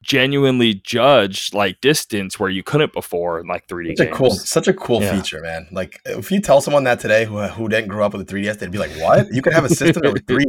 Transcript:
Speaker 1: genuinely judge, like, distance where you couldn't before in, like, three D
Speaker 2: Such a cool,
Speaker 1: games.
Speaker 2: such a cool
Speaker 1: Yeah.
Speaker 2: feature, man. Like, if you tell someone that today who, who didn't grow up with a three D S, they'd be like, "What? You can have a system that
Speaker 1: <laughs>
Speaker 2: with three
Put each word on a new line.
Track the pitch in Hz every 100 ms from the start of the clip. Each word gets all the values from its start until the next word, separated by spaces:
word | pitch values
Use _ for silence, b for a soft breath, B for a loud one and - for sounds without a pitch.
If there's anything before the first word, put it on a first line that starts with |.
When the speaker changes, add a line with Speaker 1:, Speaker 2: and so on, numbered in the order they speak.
Speaker 1:
genuinely | - 135 135 143 139 127 117
judge, | 98 - 117 131 135 101 98 -
like, | 98 101 92
distance | 131 151 - 104 95 -
where | 98
you | 95
couldn't | - 147 147
before | - - 87 87 82
in, | 87
like, | 90 -
three | 87 85
D | -
Speaker 2:
Such | 80
a |
cool, | 87 127
Speaker 1:
games. | 95 -
Speaker 2:
such | 165 196
a |
cool | 190 - 117
Speaker 1:
Yeah. | 101 95
Speaker 2:
feature, | - 78
man. | 82 82 78
Like, | 92 92 -
if | 131 - -
you | 196
tell | 202 139
someone | 147 147
that | 131 117
today | 110 107
who, | 110 104
who | 98 98 110
didn't | 107 104
grow | 104
up | 104
with | 104
a | 92
three | 98
D | 101
S, | 107
they'd | 92
be | 98
like, | 78 78
"What? | 85 160 208
You | 123
can | 165
have | 160
a | 135
system | 131 165 170
that | 143
Speaker 1:
<laughs> |
Speaker 2:
with | - -
three | 131